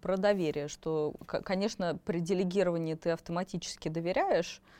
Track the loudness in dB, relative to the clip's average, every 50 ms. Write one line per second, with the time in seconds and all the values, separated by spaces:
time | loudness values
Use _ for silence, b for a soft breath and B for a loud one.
0 | -4 -2 0 2 4 4 4 4 2 0 0 -2 -4 -6 -8 -8 -4 -2 0 0
1 | 0 -2 -2 -6 -10 -6 -6 -4 -2 -2 -2 0 0 -2 -2 -2 -2 -2 -2 -4
2 | -2 -2 -2 0 0 2 2 2 2 2 2 2 2 4 2 0 0 -2 -4 -2
3 | 0 -2 -2 -2 -2 -4 -4 -4 -4 -4 -6 -8 -8 -8 -10 -6 -6 -4 -2 -2
4 | -2 0 2 2 2 4 4 2 2 0 -6 -14 B B B B